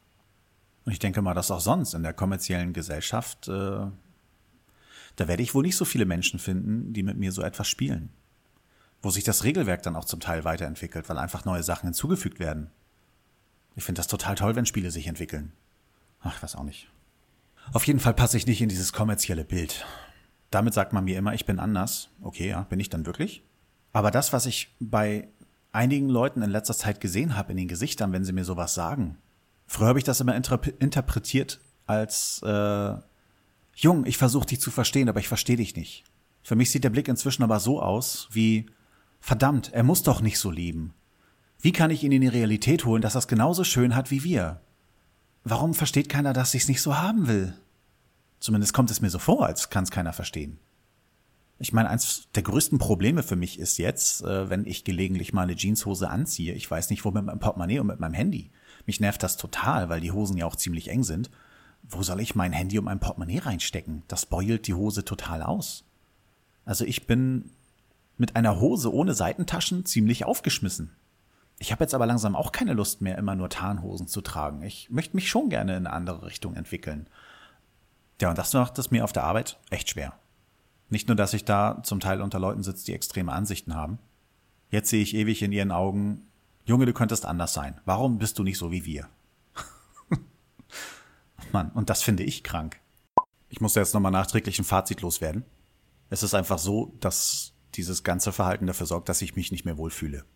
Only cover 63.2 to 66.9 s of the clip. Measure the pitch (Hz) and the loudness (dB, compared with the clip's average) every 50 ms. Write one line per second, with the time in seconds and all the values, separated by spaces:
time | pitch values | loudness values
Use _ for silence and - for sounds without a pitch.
63.2 | 92 85 101 175 - 135 98 80 - - - 90 - - 78 78 - - 90 - | -4 -4 -4 -4 -2 -2 -4 -4 -4 -4 -6 -6 -8 -8 -10 -10 -8 -8 -6 -6
64.2 | - - 82 90 95 107 113 107 - - 92 87 104 107 101 104 95 - - - | -4 -2 -2 0 2 2 0 0 0 -2 -2 0 0 0 0 -2 -4 -4 -6 -8
65.2 | - - 82 80 78 - - 214 - - - - - _ _ _ _ _ _ _ | -6 -6 -6 -4 -2 -2 -2 -2 -4 -6 -8 -12 -16 _ _ _ _ _ _ _
66.2 | _ _ _ _ _ _ _ _ - - 98 - 117 - | _ _ _ _ _ _ _ _ -6 -4 -2 -2 -2 -2